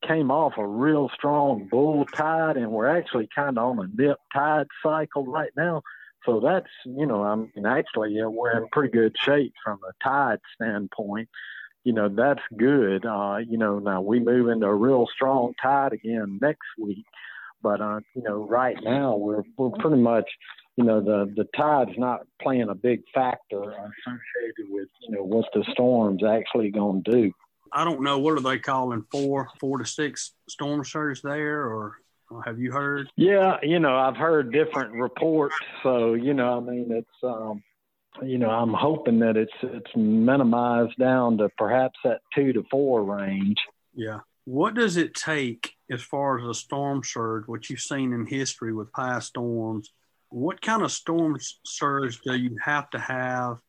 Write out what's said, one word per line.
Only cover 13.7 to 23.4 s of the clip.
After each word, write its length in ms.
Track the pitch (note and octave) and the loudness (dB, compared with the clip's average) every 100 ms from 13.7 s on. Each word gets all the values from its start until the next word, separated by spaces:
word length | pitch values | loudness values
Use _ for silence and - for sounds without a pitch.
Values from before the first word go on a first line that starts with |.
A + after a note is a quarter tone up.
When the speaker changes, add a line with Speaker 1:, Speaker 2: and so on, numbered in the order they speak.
| G2+ | 0
Speaker 1:
now 200 | G2+ F#2+ | 0 -2
we 200 | F#2+ A#2+ | 2 2
move 280 | A#2 B2 A#2+ | 4 4 4
into 160 | A#2 G#2 | 4 2
a 80 | |
real 340 | G#2 A#2+ C3 A#2 | 4 4 4 2
strong 420 | - C3 C3+ B2 B2 | 2 2 2 0 -2
tide 320 | C3 C#3 C#3 | 0 2 2
again 460 | A2 A2 A#2 G#2 G2 | -2 -4 -4 -4 -2
next 280 | C#3 D#3 - - | -2 -2 -10 -10
week. 280 | G#2+ G#2 A3 - - - - - | -6 -6 -10 -20 -18 -18 -20 -6
But, 200 | A2 G2+ | -2 -2
uh, 200 | G#2+ G#2+ G#2 | -2 -6 -8
you 80 | - | -10
know, 240 | A#2 G#2 G#2+ | -6 -6 0
right 300 | A#2+ B2+ G2 | 0 2 -2
now 360 | G#2+ C3 C#3 G#2+ | -2 0 2 0
we're, 260 | G#2 G#2+ G2+ - | 0 -4 -6 -2
we're 140 | C3 | -2
pretty 300 | D#3 E3 D3 | 0 2 6
much, 300 | A#2 A#2 G#2+ - - - _ - | 6 4 0 -8 -18 -20 _ 2
you 80 | |
know, 160 | A#2+ A2 | 4 4
the, 320 | G#2 G#2 G2+ | 4 2 0
the 140 | G#2 G2+ - | -2 -4 0
tide's 420 | D3+ D3 A#2 F#2 | 2 4 2 0
not 260 | B2+ A#2+ - _ | -2 -2 -8 _
playing 280 | - C3 A2 | 0 0 0
a 60 | |
big 280 | F#2+ B2 A#2 - | 0 0 0 0
factor 500 | - B2+ - | 0 0 -2